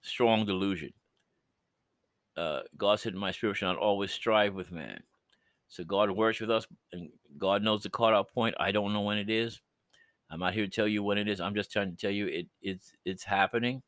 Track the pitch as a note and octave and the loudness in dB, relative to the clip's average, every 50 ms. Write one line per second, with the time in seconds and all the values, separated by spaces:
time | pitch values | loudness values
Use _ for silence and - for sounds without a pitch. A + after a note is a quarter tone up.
0 | _ - - - B2 A#2 A2+ A2 A2 G2+ F#2+ F#2 F#2+ G2 G2 E2+ D2+ B1 - _ | _ -10 0 2 4 6 6 4 4 0 0 0 0 -2 -2 -4 -6 -12 -14 _
1 | _ _ _ _ _ _ _ _ _ _ _ _ _ _ _ _ _ _ _ _ | _ _ _ _ _ _ _ _ _ _ _ _ _ _ _ _ _ _ _ _
2 | _ _ _ _ _ _ _ D#2+ E2+ D#2+ D2+ C2 - - _ - G#2 G2+ G#2+ G#2+ | _ _ _ _ _ _ _ -6 -4 -4 -4 -4 -6 -10 _ 0 2 2 2 2
3 | - A#2 F#2 F#2 G2+ F#2+ F2+ - - G#2+ G2 - - F#2 F2+ - - G#2+ G2+ G2 | 0 -6 -6 -4 -4 -4 -4 -2 -2 -2 -2 0 -2 -2 -2 0 2 2 2 2
4 | G2+ F#2+ - - - A#2 A2 G#2+ G#2 G2+ F#2+ F#2+ F2+ E2 F2 E2 D2 A1 G1+ G1+ | 0 -4 -4 -4 0 2 4 4 4 4 0 -4 -10 -10 -10 -12 -10 -12 -14 -16
5 | - _ _ _ _ _ _ _ _ _ _ _ _ _ - - F2 E2 G2 G2 | -18 _ _ _ _ _ _ _ _ _ _ _ _ _ -12 -12 -8 -2 2 2
6 | G#2+ G2+ F#2+ G2 A2 A2+ A2 - A2 A2 A#2 A2+ A2+ - - _ _ _ - F2+ | 4 4 4 2 2 2 2 0 0 0 0 0 0 -4 -18 _ _ _ -12 -12
7 | F2+ D2+ - _ _ _ C#2+ C#2+ F#2+ F#2+ G2 G2+ G#2 A2 G#2+ G#2+ - G2 - - | -12 -14 -16 _ _ _ -12 -4 0 2 2 2 2 2 0 0 -2 -6 -2 2
8 | A#2 A2+ A2 G#2 F#2 - _ B2+ A2+ A#2 - - - F#2+ G2+ G#2 G2+ G2+ G#2 G#2 | 4 6 6 4 2 0 _ 0 0 0 0 0 -2 0 0 0 0 0 0 0
9 | G2+ G#2 G#2 G#2+ G2+ G#2 A2 A2 A#2 A#2 A2 - _ _ _ _ _ _ _ _ | 0 0 -2 -2 -2 0 0 0 0 -2 -6 -12 _ _ _ _ _ _ _ _
10 | _ _ _ _ _ _ D#2+ E2 F2+ F#2 F#2 A2 G#2 F#2+ - - G#2+ G#2+ G#2+ G#2 | _ _ _ _ _ _ -8 -2 -2 -2 0 0 -2 -2 0 0 0 2 2 0
11 | G2+ G2+ G2+ G#2 G#2 G#2 G#2 F#2 E2+ G2 G2+ G#2 G2+ - - G#2+ G2+ F#2+ E2+ - | 0 0 0 0 0 -2 -2 -2 -4 -2 -2 -2 -4 0 0 -2 -2 -2 -4 -4
12 | - G2+ G2+ G2+ G2+ F2+ C#2 E2 F2+ - _ _ - G2 F#2+ F#2 - - - _ | -4 -2 -2 0 -2 -2 -4 -4 -6 -8 _ _ -8 -8 -8 -8 -10 -20 -20 _
13 | _ - F#2+ F2+ - - G2+ G2 G2 F#2+ - A#2+ A#2 B2 C3 C3 - | _ -6 -6 -6 -4 -2 2 2 2 2 2 0 -2 -2 -4 -6 -12